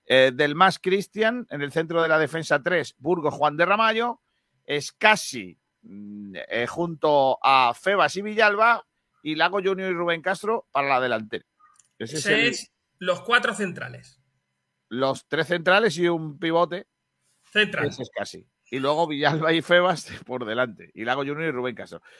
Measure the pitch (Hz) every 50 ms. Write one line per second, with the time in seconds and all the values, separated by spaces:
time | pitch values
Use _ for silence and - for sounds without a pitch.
0 | _ - 123 131 131 135 123 127 147 143 147 160 185 190 165 - - 190 185 202
1 | 190 - _ 208 214 220 240 247 233 - 151 147 143 143 - 165 165 160 165 165
2 | 165 160 160 160 156 139 156 165 156 - 156 143 123 175 180 165 135 - - _
3 | 123 151 180 175 147 151 135 - 143 151 147 151 170 175 196 214 226 220 220 220
4 | 233 240 240 - _ _ _ _ _ _ _ _ _ - 143 147 143 - - _
5 | - 214 214 - - - - 120 95 90 - _ _ _ _ _ _ - 98 101
6 | 104 104 104 104 101 101 92 82 - - 98 113 120 120 - 160 175 170 165 147
7 | - 156 147 143 135 135 127 - - 131 135 131 127 120 120 - - 185 202 190
8 | 165 143 - 180 202 214 214 214 220 208 202 202 220 233 233 220 - _ _ _
9 | _ _ _ _ _ 151 156 151 165 180 185 202 185 190 196 190 190 190 180 170
10 | 175 170 170 165 - 185 190 - - 208 226 - - _ _ 135 139 139 135 127
11 | 127 123 120 113 110 107 - 95 - _ _ _ _ _ _ _ _ _ _ _
12 | 117 113 143 156 139 202 202 220 233 240 - - - - _ _ _ _ _ _
13 | 180 180 180 180 - - 233 240 - 247 208 202 208 185 - - 123 123 123 -
14 | - - _ _ _ _ _ _ _ _ _ _ _ _ _ _ _ _ 110 123
15 | 135 135 135 - - _ - 151 160 - 175 175 160 180 185 202 226 214 143 165
16 | 175 175 170 160 160 156 147 - - 165 165 165 175 160 170 185 - _ _ _
17 | _ _ _ _ _ _ _ _ _ _ _ 208 208 - - - - 143 139 -
18 | 123 - _ - 101 - - - - _ _ _ _ _ - 135 135 139 151 156
19 | 170 156 151 139 147 143 156 156 156 160 165 165 - - 170 175 180 185 175 147
20 | - - - - - - 123 123 123 104 110 120 127 123 101 - 85 80 _ -
21 | 110 117 127 143 139 139 147 151 165 160 139 123 123 127 117 104 95 92 85 82
22 | - - - -